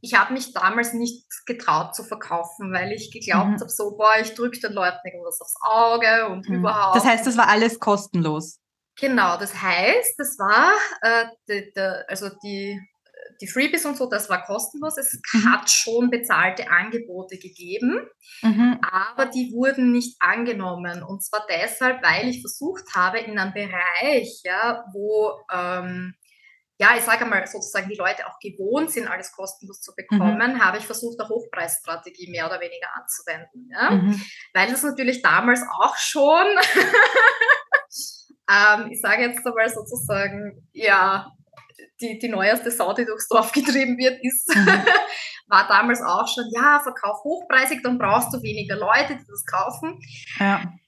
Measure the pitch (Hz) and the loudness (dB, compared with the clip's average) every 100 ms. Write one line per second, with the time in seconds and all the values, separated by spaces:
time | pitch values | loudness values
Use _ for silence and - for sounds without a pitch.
0 | - 214 208 262 - 185 185 220 233 233 | 2 2 2 -2 -6 0 0 0 -4 -2
1 | 240 233 _ - - 240 - 156 165 - | -6 -6 _ -18 -10 -6 0 0 -2 -10
2 | - 214 - 170 170 - 196 180 190 214 | -10 -12 -6 -6 -6 -10 -6 -6 -6 -8
3 | - 226 214 180 202 208 - - 208 202 | -12 -14 0 2 2 -2 -4 -6 -6 2
4 | 214 220 220 226 240 240 220 196 180 180 | 4 4 2 -4 -6 -4 -8 -2 -2 -4
5 | 185 175 170 - - - 226 220 233 233 | -14 -12 -12 -12 -10 -6 0 4 4 4
6 | 226 226 220 185 190 180 175 214 208 220 | 4 2 2 -6 -4 -2 0 2 4 4
7 | 233 226 262 233 233 214 226 226 - 202 | 4 2 2 4 6 6 4 0 0 0
8 | - 175 160 151 165 - _ _ _ - | 0 -2 0 -2 -8 -16 _ _ _ -6
9 | 269 247 190 175 196 185 185 175 202 453 | -2 2 2 0 -6 -6 -2 0 2 2
10 | 480 - 277 - 196 214 320 415 - - | 0 -4 -8 -4 2 4 6 4 0 -2
11 | 226 233 233 226 _ 202 202 - 190 190 | 2 2 0 -8 _ -8 -6 -4 -4 -4
12 | - 190 202 196 208 202 196 202 190 _ | -8 -10 -10 -12 -12 -8 -8 -10 -14 _
13 | _ - - _ 202 254 294 359 294 262 | _ -20 -20 _ -8 -2 -2 -2 -4 -4
14 | 247 208 - 180 - 151 - 302 311 311 | -4 -4 -4 -6 -4 -8 -8 -8 -8 -4
15 | 269 - - 233 214 - - - - 226 | -6 -6 -2 0 2 2 2 0 2 0
16 | 247 240 240 175 180 185 - 175 214 226 | 0 0 0 2 2 -2 0 0 0 -8
17 | 233 180 185 185 185 - 175 202 247 415 | -10 -12 -12 -16 -18 -20 -12 -4 -2 -2
18 | - _ _ - 226 208 240 247 - 190 | -6 _ _ -2 0 4 4 2 0 -2
19 | 202 240 262 254 247 226 262 269 247 240 | -2 -2 -2 -2 -4 0 0 2 2 2
20 | 240 - 175 208 240 208 185 175 175 175 | -2 0 0 0 -2 -4 -6 -8 -10 -10
21 | - 196 - 214 214 170 214 - 254 247 | -12 -12 -6 -6 -4 -4 -4 -2 -2 2
22 | - 180 247 247 - - 294 381 - 190 | 0 2 -2 -6 -10 -8 -8 -8 -6 0
23 | 180 220 226 208 196 196 202 180 180 175 | 0 0 -6 -4 -4 -6 -8 -4 -2 0
24 | 262 277 - - 180 185 233 233 220 196 | 0 0 0 -12 -6 -2 -2 -4 -8 -8
25 | 208 214 214 - - 180 180 180 180 180 | -2 0 0 -4 -8 -6 -4 -6 -8 -10
26 | 180 - _ _ _ _ _ _ 208 240 | -10 -14 _ _ _ _ _ _ 2 4
27 | 233 233 233 202 - 208 - 202 190 202 | 2 0 2 -2 -2 -10 -6 -6 -6 -4
28 | 185 - - - 202 - 196 262 320 240 | -4 -4 -10 -12 -16 -8 -2 -2 -2 -4
29 | - 180 185 - 190 - 196 196 - - | -6 -8 -10 -12 -14 -14 -20 -18 -18 -16
30 | - 208 202 208 233 262 196 208 - 220 | 0 2 2 2 0 2 2 0 -6 -8
31 | 233 233 220 226 233 - 170 - - 165 | -8 -8 -6 -6 -6 -8 -6 -6 -8 -12
32 | 180 180 180 170 165 180 175 170 175 - | -12 -20 -12 -6 -6 -6 -8 -10 -12 -12
33 | - - - 160 170 - - 185 262 196 | -10 -10 -8 -10 -12 -20 -16 -2 2 4
34 | 185 202 - - - 185 202 254 294 269 | 2 0 -4 -18 -6 -2 0 0 -4 -2
35 | 247 254 - 165 240 247 - - 214 - | -2 2 4 4 4 2 0 0 0 2
36 | - 302 285 320 392 392 370 - 370 - | -4 4 6 8 6 4 4 4 4 6
37 | - 523 466 - 466 554 - - - - | 6 8 6 4 2 2 2 -2 -2 -14
38 | - - _ _ - 202 208 208 226 - | -14 -16 _ _ 2 6 6 4 0 -4
39 | 208 220 240 - 247 226 226 226 208 240 | 0 2 0 -2 -6 0 0 -2 -10 -8
40 | 131 196 196 202 208 - _ - 220 196 | -4 -2 -2 -6 -12 -14 _ -4 4 6
41 | 190 196 - _ _ - _ _ - _ | 6 2 -4 _ _ -20 _ _ -20 _
42 | 233 214 233 202 190 226 - - 185 208 | -10 -6 -6 0 2 2 0 -2 -2 0
43 | 233 214 - 220 220 294 277 269 262 247 | -2 -4 2 2 4 0 0 0 0 2
44 | 262 254 247 - - 254 196 277 - 370 | 0 0 -4 -4 2 4 6 6 6 2
45 | - - - - _ 196 208 202 233 240 | 2 -8 -12 -14 _ 2 6 4 4 0
46 | - 180 226 - 226 226 277 294 285 254 | 0 -2 -2 -4 -6 2 4 4 2 -6
47 | 202 220 285 359 - 262 269 294 247 240 | -4 -4 -4 -6 2 2 2 -2 -2 0
48 | 202 220 247 254 226 214 202 202 202 240 | 2 2 2 -6 -8 -8 -6 -4 2 2
49 | 302 262 - 202 - 190 202 - 320 - | 2 -4 -12 -12 -4 -2 -2 -4 -10 -10
50 | - - - - 196 196 175 - | -18 -20 -14 -2 0 0 -4 -14